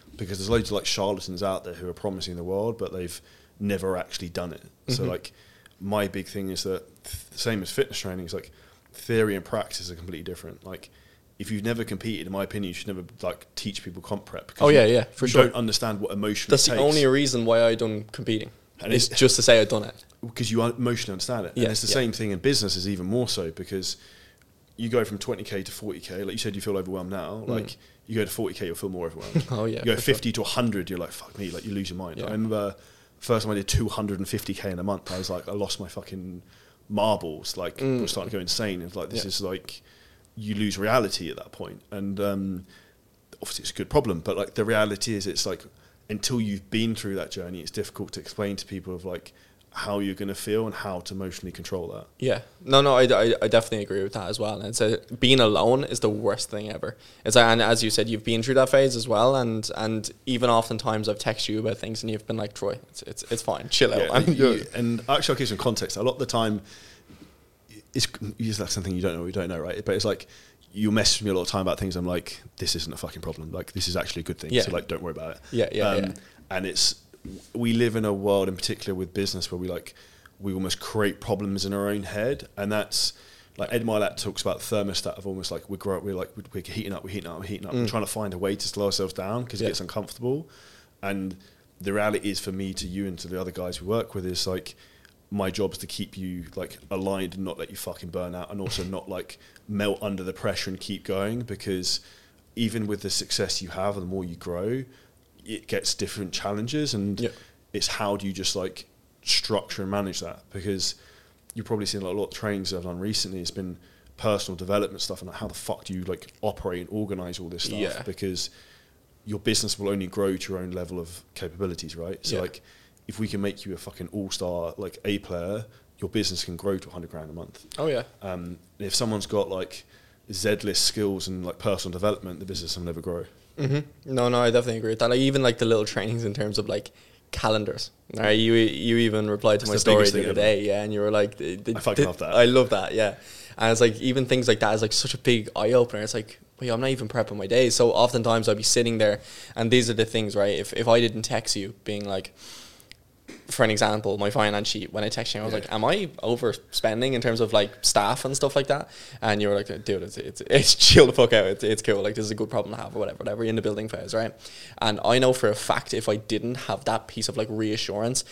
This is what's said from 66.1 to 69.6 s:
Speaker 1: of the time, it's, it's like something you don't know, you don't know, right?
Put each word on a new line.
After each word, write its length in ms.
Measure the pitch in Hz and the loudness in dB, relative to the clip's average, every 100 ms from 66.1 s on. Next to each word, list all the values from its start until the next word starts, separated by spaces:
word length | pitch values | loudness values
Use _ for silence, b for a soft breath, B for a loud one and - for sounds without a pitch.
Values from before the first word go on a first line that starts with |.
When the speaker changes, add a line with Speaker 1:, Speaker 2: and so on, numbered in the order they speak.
Speaker 1:
of 60 | 127 | 0
the 60 | 127 | -2
time, 360 | 117 110 104 B B B B B B B B _ _ _ 107 _ 127 | 0 2 0 B B B B B B B B _ _ _ -20 _ -4
it's, 100 | - - 107 - | -2 -4 -10 -4
it's 200 | 113 104 | -4 -2
like 100 | 92 | -2
something 260 | 104 92 90 | -2 -2 0
you 60 | |
don't 140 | 92 82 | 0 -2
know, 80 | 87 | -4
you 60 | |
don't 160 | 98 87 | -4 -4
know, 100 | |
right? 240 | 85 | -4